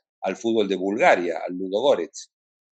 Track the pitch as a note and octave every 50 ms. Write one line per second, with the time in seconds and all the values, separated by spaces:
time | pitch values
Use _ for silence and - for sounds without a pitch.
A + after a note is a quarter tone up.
0 | _ _ _ _ - F#2+ F#2+ - - A#2 A2+ A2+ G2+ F#2+ G2 F#2 F#2 G2 G#2 B2
1 | F3 E3+ B2 F#2 F2 E2+ D#2+ E2 F2 F2 F2+ F2+ F#2+ F#2 G2 G#2+ B2+ C#3+ A#2+ F2+
2 | E2 - - - - - _ _ _ _ _ _ _ _